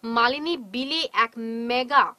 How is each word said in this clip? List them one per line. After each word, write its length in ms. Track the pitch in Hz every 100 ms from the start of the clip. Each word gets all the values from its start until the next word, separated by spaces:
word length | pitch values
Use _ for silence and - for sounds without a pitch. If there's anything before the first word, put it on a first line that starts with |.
| 233 233
মালিনী 380 | 240 277 311 330 214
বিলে 300 | 220 269 320 320 -
এক 80 | 226 226 226 226 233
মেগা 360 | 247 254 277 214